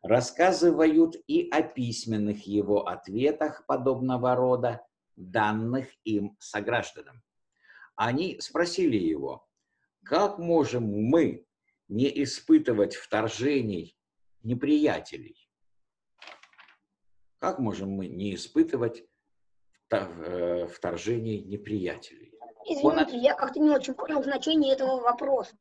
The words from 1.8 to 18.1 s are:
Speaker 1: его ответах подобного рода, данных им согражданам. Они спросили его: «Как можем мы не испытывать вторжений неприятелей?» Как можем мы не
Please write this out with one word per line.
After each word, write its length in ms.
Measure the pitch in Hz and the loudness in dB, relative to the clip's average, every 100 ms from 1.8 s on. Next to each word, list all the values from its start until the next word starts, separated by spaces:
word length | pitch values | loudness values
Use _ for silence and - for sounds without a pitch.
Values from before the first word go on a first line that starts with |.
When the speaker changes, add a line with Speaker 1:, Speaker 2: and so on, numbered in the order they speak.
| 120 113 - 110 104 104 98 | -6 -6 -4 -2 0 -4 -2
Speaker 1:
его 400 | 104 98 104 - | -2 2 0 0
ответах 760 | 90 - 104 139 151 151 - - | -8 -8 -2 0 0 -4 -6 -4
подобного 720 | 135 127 127 127 127 127 123 | -2 0 0 -2 0 0 2
рода, 500 | 127 123 120 117 - _ _ - | 2 2 0 -4 -14 _ _ -20
данных 720 | 92 104 107 107 113 127 131 _ | -6 0 0 0 -2 -4 -6 _
им 320 | - 104 101 _ | -4 -2 -2 _
согражданам. 840 | - 107 104 117 - - - 123 _ _ _ _ _ - - - | -8 -6 -2 -2 -4 -12 -20 -20 _ _ _ _ _ -20 -20 -2
Они 440 | 113 131 185 - | -2 0 -2 -6
спросили 580 | - - 175 180 175 110 | -6 -2 -2 2 2 2
его: 500 | 82 76 67 65 _ _ _ _ _ _ | 0 -2 -6 -10 _ _ _ _ _ _
«Как 340 | - 156 202 202 | -2 0 0 -2
можем 460 | 170 165 127 120 110 | 0 2 2 0 -2
мы 600 | 101 110 160 131 - _ _ _ _ _ | -2 2 4 2 -2 _ _ _ _ _
не 360 | 107 135 - | -2 -2 0
испытывать 720 | 143 - - 156 156 110 98 - | -4 -6 4 6 6 2 0 -2
вторжений 1000 | - 107 110 - 131 139 113 92 82 _ _ _ _ _ | -4 -2 -2 -2 0 0 0 -6 -8 _ _ _ _ _
неприятелей?» 1040 | 110 123 139 151 151 82 - - - - _ _ _ _ _ _ _ _ - - - _ - _ _ _ _ _ _ _ | -6 -4 2 4 4 0 -6 -16 -18 -20 _ _ _ _ _ _ _ _ -20 -20 -20 _ -20 _ _ _ _ _ _ _
Как 160 | 165 - | -6 -2
можем 320 | 117 90 98 | -4 -4 -6
мы 180 | 98 | -6
не 280 | 92 | -8